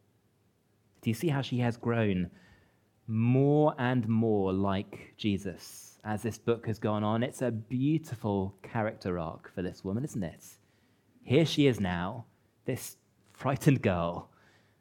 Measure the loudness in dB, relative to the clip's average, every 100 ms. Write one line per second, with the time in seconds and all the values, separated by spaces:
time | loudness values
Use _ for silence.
0 | _ _ _ _ _ _ _ _ _ _
1 | -2 0 0 0 0 0 0 0 -2 2
2 | 2 2 -2 -8 -20 -20 _ _ _ _
3 | -4 0 4 4 4 6 4 2 0 0
4 | 2 2 2 2 2 2 0 0 -4 -12
5 | -18 -6 -2 -2 -4 -12 -16 -18 -20 -14
6 | -6 -4 -4 -4 -2 -2 -2 -4 -2 0
7 | 0 0 -2 -2 -4 -4 -4 -2 0 0
8 | -4 -6 -2 -2 -2 -8 -8 -4 -4 -4
9 | -6 -4 -6 -10 -12 -8 -8 -6 -6 -4
10 | -4 -6 -8 -10 -20 -20 _ _ _ _
11 | _ _ 2 4 4 4 4 4 0 0
12 | -4 -6 -14 _ _ _ -8 -8 -8 -16
13 | _ _ _ -4 -2 4 4 6 4 0
14 | 0 -4 -12 _ _ _ _ _